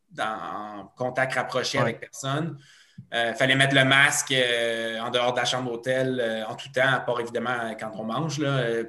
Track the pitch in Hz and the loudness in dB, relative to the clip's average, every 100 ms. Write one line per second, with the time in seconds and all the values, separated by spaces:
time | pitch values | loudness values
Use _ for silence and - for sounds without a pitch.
0 | _ 143 110 107 82 95 107 104 95 - | _ -6 -6 -4 -8 -8 -10 -12 -14 -6
1 | 127 123 131 127 117 127 117 135 120 113 | -4 0 -2 0 -2 -2 -2 0 0 0
2 | - - 135 143 165 139 - - _ - | -10 -10 -6 -4 -4 -8 -16 -20 _ -20
3 | - 117 117 110 131 135 135 139 131 135 | -8 -2 -2 2 4 6 6 6 6 6
4 | 143 - - 131 123 120 117 113 113 110 | 6 4 0 2 2 2 0 0 -4 -4
5 | 120 123 123 127 120 127 127 117 131 131 | -2 0 2 2 0 -2 -2 -4 -2 0
6 | 131 127 117 110 110 117 - 127 131 127 | 0 0 -2 -2 -6 -10 -6 2 4 2
7 | 127 120 117 117 113 120 113 110 113 104 | 0 -2 -2 -4 -2 -2 -4 -6 -8 -8
8 | 110 120 160 139 143 135 120 117 | -4 -2 -2 -2 0 0 0 -2